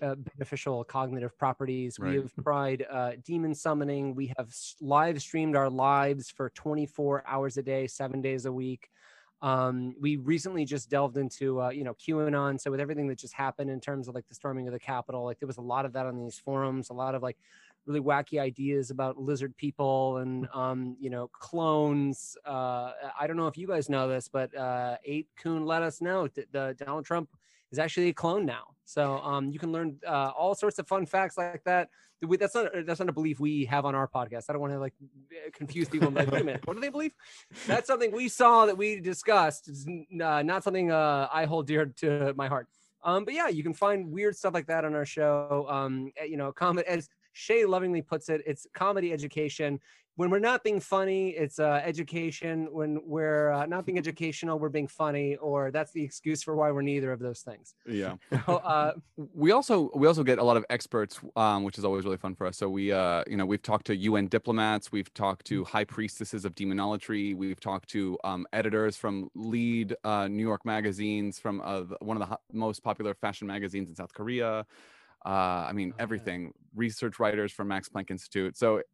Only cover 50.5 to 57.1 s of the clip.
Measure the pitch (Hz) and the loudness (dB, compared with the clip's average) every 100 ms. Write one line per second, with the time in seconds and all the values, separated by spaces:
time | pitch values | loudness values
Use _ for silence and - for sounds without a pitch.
50.5 | 247 220 202 - 190 190 190 190 160 147 | 4 2 0 2 0 2 2 0 0 -4
51.5 | 156 151 143 165 160 160 165 165 - 165 | 2 2 2 0 -4 -4 -4 -4 -4 -4
52.5 | 160 160 156 151 151 165 156 156 151 151 | -2 -4 -2 -2 -2 -2 -2 2 4 4
53.5 | 143 151 180 185 180 160 160 165 151 165 | 2 0 -2 -2 -2 -2 -4 -4 -4 -2
54.5 | 156 151 147 139 - 156 143 139 143 151 | 0 0 -2 -2 -2 0 2 0 -2 0
55.5 | 143 135 151 151 165 143 - 156 151 - | 0 0 -2 -2 -4 -6 -4 -4 -4 -2
56.5 | 156 151 139 139 143 131 | 2 2 2 0 0 0